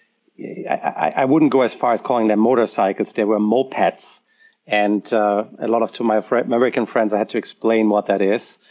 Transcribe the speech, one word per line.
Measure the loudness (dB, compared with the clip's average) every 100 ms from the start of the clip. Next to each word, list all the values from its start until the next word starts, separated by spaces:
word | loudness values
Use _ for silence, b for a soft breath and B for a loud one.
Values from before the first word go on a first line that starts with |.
| b b _ -16
I, | -14 -10 -6
I, | -4 -4 -4 -4 -2
I |
wouldn't | 2 4 4
go | 4
as | 0
far | 0 -2
as | -2
calling | 0 0 2
them | 2
motorcycles. | 4 4 2 0 0 0 -4
They | -2
were | 0 0
mopeds. | 2 0 0 0 -2 -2 -12 -20 b b b b
And, | -4 0 2 0 0
uh, | 0 2 0 -2 -6
a | -2
lot | 0
of, | -2
to | -2
my | 0 0
fr-, | 0 -2
American | 0 0 0 0 -2
friends, | 0 0
I | 0
had | -2
to | -4
explain | -6 -4 0 2 4
what | 2 2
that | 0
is. | 2 0 -4 -20 B